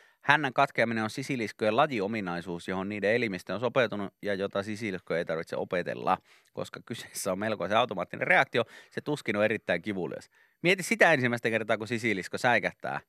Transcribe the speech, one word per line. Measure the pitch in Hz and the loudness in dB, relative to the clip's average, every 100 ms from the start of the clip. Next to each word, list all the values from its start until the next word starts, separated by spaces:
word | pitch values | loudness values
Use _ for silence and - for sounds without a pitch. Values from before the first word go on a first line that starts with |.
| _ _ | _ _
hännän | - 151 139 | 4 4 4
katkeaminen | 131 139 - 117 113 | 2 2 4 0 2
on | 110 | -2
sisiliskojen | 143 131 131 104 - 107 113 | -6 -6 -4 -4 0 2 4
lajiominaisuus, | 151 120 98 113 90 87 90 85 - | 2 2 -2 -2 -4 -6 -6 -8 -4
johon | 95 98 | -4 -4
niiden | 107 98 | 0 2
elimistö | 120 113 90 - | 2 0 -4 -6
on | 98 | -4
sopeutunut | 120 135 113 101 98 - | 0 2 0 0 -8 -6
ja | 98 | -4
jota | 98 98 98 | -2 -2 -2
sisilisko | 101 104 110 92 - | -4 -6 -6 -6 -2
ei | 85 | -2
tarvitse | 85 82 85 - | 0 -4 -4 -6
opetella. | 101 90 78 60 65 92 _ _ _ | -2 -2 -2 -4 0 0 _ _ _
Koska | - - - - | -12 -10 -12 -12
kyseessä | 117 - - 98 | -12 -12 -8 -4
on | 92 | -2
melkoisen | 110 104 90 107 | -4 -4 0 2
automaattinen | 123 95 90 107 139 | 2 -2 -6 -4 2
reaktio, | 180 139 123 113 - - | 2 4 0 -2 -6 -14
se | - | -10
tuskin | - 147 - 104 | -6 -6 -2 0
on | |
erittäin | 107 107 - 87 | 2 0 -2 -2
kivulias. | 107 98 80 - - _ _ - | -2 -4 -4 -8 -14 _ _ -4
Mieti | 165 190 | 0 0
sitä | 170 220 185 | 0 4 6
ensimmäistä | 151 123 120 117 | 6 4 2 0
kertaa, | 110 110 107 | 0 0 -2
kun | 107 | -2
sisilisko | 117 113 95 - 98 | -2 0 -2 -4 0
säikähtää | 127 113 87 - - 71 | 2 2 2 -4 -6 -6